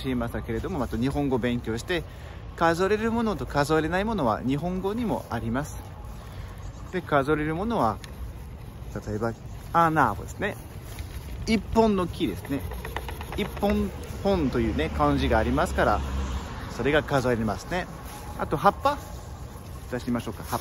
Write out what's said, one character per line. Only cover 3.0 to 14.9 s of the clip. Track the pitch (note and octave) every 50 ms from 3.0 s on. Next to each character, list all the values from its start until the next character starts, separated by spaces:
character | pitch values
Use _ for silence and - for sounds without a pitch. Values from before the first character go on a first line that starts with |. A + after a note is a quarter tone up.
| A3 A3+
も | A3+ A#3 A#3
の | A3 F#3+
と | C#3 B2
数 | - - C#3+ C#3+ C#3 D#3
え | D#3
れ | D3+ D#3
な | F3 F#3
い | G#3
も | A3+ A3+
の | F#3+ C#3
は | A2+ G#2 - -
日 | B2+ C#3
本 | C#3+ D#3+ F3+ F#3 F#3
語 | F3+ F#3+ G#3+
に | A#3+ B3
も | G3 B2+ - - -
あ | - A2+
り | - A2+
ま | A2+ C3+ D3
す。 | - - - - - - - - - - - - - - - - - - - - - - - - -
で、 | - F#3
数 | E3+ - D3+ C#3+ C3 C#3+
え | D#3
れ | D3+ D3+
る | D#3 D#3+
も | E3+ G3+
の | A#3 A#3 F3+
は、 | B2+ A2 G2+ - - - - - - - - - - - - - - - - - - - - G#2 - G#2+
例 | G#2
え | G#2
ば、 | A2+ A#2 A2+ - - - - - - -
un | - E3+ E3+ D#3+ D#3+ D#3 C3+ A2+ G2+
arbre | G#2+
で | - -
す | - -
ね。 | F#3 G#3 - - - - - - - - - - - - - - - - - - - -
一 | A3+ G3+
本 | - - - A3+ A3+ A3 G3+
の | F#3 F3+
木 | E3 - - E3+ A2+
で | F2
す | - - -
ね。 | C#3+ C3 - - - - - - - - - - - - - - -
一 | - G3+ - - -
本、 | G3+ G3+ G#3 G#3 G#3 F#3+ - - - - - -
本 | - G3 G3 F3+ D3 A#2+
と | A#2+ B2
い | A#2 A2
う | F#2+
ね、 | A#2+ D#3
漢 | D#3